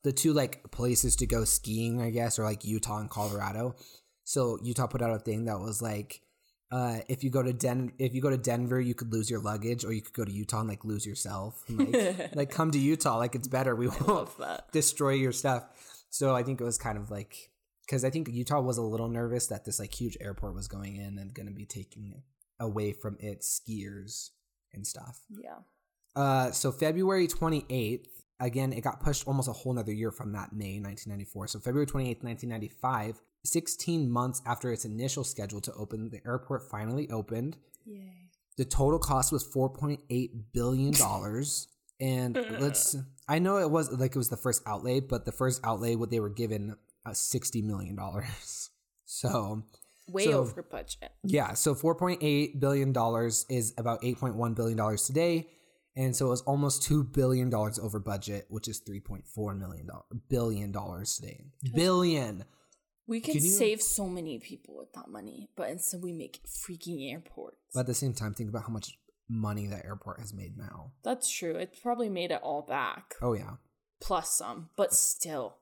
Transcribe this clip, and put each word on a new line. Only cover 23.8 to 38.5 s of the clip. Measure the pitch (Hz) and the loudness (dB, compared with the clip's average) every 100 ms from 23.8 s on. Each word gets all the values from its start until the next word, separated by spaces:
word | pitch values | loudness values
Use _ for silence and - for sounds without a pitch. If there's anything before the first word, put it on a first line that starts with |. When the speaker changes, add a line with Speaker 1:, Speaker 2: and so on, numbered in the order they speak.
| 98 101 101 - - _ _ _ _ | -8 -12 -12 -12 -12 _ _ _ _
Speaker 1:
and | 107 101 | -10 -10
stuff. | - - 120 _ | -10 -14 -18 _
Speaker 2:
Yeah. | - - - - _ _ _ _ | -16 -16 -16 -20 _ _ _ _
Speaker 1:
Uh, | 139 139 131 127 | 0 4 4 4
so | 113 139 | 2 0
February | 131 156 165 190 190 170 | 2 2 4 4 4 4
twenty-eighth, | - 160 156 - 131 110 123 - - _ _ | 2 2 0 0 0 0 -2 -8 -20 _ _
again, | 123 123 135 | -2 2 0
it | 117 | 0
got | 131 - | -2 0
pushed | 151 143 - | 0 2 2
almost | 135 131 | 0 0
a | |
whole | 113 131 | -2 -2
nother | 123 110 | -2 -2
year | 107 113 | -2 -2
from | - 113 | -4 -6
that | 104 - | -6 -6
May | 107 98 98 | -6 -6 -6
nineteen | 101 101 107 | -8 -10 -8
ninety-four. | 101 98 98 98 | -8 -8 -8 -8
So | 107 | -6
February | 123 135 | 0 0
twenty-eighth, | 139 135 127 113 | 2 0 -2 -2
nineteen | 120 117 123 | -6 -6 -6
ninety-five, | 113 107 - 131 127 107 110 _ _ | -6 -8 -4 -2 0 -2 -8 _ _
sixteen | - 170 165 - - 170 131 | -2 0 0 -4 0 2 4
months | 120 127 123 120 | 2 2 -2 -2
after | 120 123 | -2 -2
its | 113 | -2
initial | 113 110 135 143 | -4 -2 -2 -2
schedule | 127 - 101 101 | -4 -4 -6 -6
to | - | -8
open, | - 104 110 110 | -8 -8 -6 -6
the | 117 | -8
airport | 123 127 - 131 - | -4 -4 -2 -6 -4
finally | 104 110 131 151 | -6 -2 -2 -2
opened. | 113 104 113 135 160 _ - | -4 -2 -2 -4 -6 _ -20
Speaker 2:
Yay. | 220 202 190 180 180 _ _ | -18 -16 -16 -20 -20 _ _